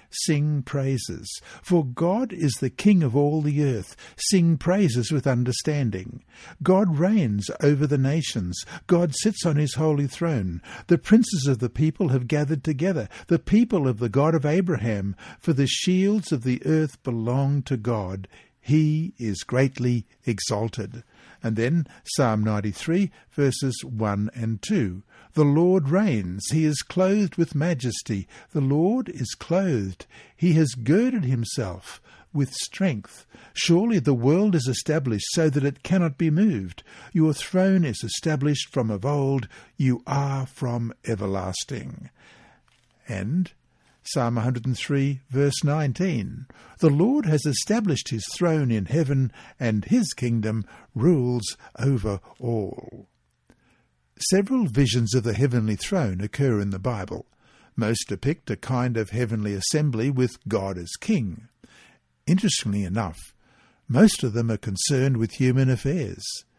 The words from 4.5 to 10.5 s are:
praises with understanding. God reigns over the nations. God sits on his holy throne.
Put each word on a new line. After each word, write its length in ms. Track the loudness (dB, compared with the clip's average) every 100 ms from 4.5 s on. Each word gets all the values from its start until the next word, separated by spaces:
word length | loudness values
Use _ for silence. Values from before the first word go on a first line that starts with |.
| 2
praises 560 | 2 4 4 2 0
with 160 | 0 0
understanding. 960 | 0 0 -2 -2 0 -2 -2 -8 -14 _ -20 -20 -6
God 340 | 2 4 4 2
reigns 500 | 2 4 2 0 -4 0
over 240 | 2 4 2
the 120 | 2
nations. 680 | 2 0 -2 -4 -4 -6 -10 -10 0
God 260 | 2 2
sits 320 | 0 -2 0 0
on 80 |
his 200 | 0 0
holy 340 | 0 0 2 -2
throne. 520 | -2 -2 0 -2